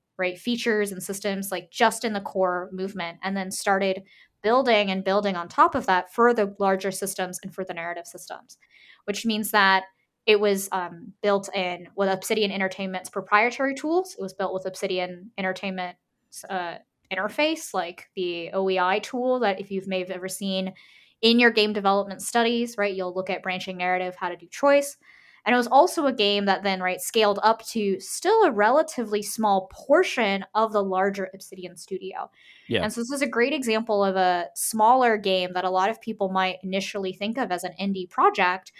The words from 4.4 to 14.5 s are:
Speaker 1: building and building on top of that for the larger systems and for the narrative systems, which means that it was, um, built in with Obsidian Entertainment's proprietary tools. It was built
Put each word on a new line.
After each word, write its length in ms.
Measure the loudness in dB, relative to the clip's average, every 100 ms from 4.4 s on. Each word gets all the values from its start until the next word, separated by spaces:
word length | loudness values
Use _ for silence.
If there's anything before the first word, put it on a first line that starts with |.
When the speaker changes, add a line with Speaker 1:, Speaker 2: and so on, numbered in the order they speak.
Speaker 1:
building 480 | 2 2 4 4 4
and 140 | 0
building 320 | 0 0 0 -4
on 140 | -2
top 260 | 4 4 4
of 100 | 2
that 260 | 2 2
for 200 | 4 4
the 220 | 4 0 0
larger 320 | 2 2 0
systems 500 | -4 -6 -4 -6 -6
and 100 | -12
for 120 | -10 -8
the 80 |
narrative 340 | -8 -8 -8 -12
systems, 500 | -16 -16 -16 -18 -20 _ _ -20 _
which 220 | -8 -4 -2
means 260 | -2 2
that 320 | 4 6 4 0 _ _ _ 2
it 140 | 4
was, 300 | 4 2 -2
um, 400 | -4 -6 -10 -18 -4
built 280 | 0 0 0
in 360 | -4 -4 -6 -10 -2
with 100 | 0
Obsidian 440 | 0 -2 0 0
Entertainment's 580 | 0 -4 -4 -8 -8 -8
proprietary 680 | -10 2 4 4 0 -4 -4
tools. 400 | -2 -2 -2 -8
It 40 |
was 120 | -10
built 200 | -6 -4